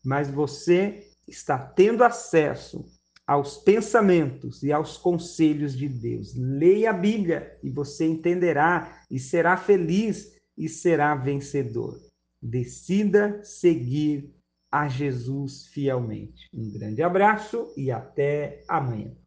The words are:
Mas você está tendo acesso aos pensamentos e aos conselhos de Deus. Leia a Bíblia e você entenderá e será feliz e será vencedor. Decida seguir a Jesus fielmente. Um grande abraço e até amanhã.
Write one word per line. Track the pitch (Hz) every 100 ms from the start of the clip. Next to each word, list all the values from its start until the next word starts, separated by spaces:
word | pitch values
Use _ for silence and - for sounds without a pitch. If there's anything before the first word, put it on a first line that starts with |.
| 131
Mas | 139 143
você | 139 147 - - 175 202 202 - _ -
está | - - 131
tendo | - - 202 233
acesso | 240 - - 165 147 131 - - - _ _ _ -
aos | 143 139 -
pensamentos | - 214 220 240 202 175 143 - - -
e | 143
aos | 147 151 -
conselhos | 180 170 - - 156 147 147 127
de | 143
Deus. | 123 117 113 101 123
Leia | 127 139 170 202 220
a |
Bíblia | 190 202 226 175 147 - -
e | 139
você | 131 143 - 160
entenderá | 160 175 180 175 143 160 175 - - _
e | 131
será | - 170 165 180
feliz | - 196 160 185 220 - - _ _ -
e | -
será | - 180 156 147 147
vencedor. | 131 139 - 139 120 113 - - - _ _ _
Decida | 117 123 120 - - 196 208 202 208 208
seguir | - - 175 156 123 143 151 147 143 _ _ _ _
a | 143 147
Jesus | 131 143 123 120 139 135 - -
fielmente. | 147 135 127 117 104 101 - -
Um | - 110
grande | 104 107 107
abraço | 170 185 202 208 - 233 220 -
e | 135
até | 113 - - 143 147 143 - -
amanhã. | 165 131 107 101 -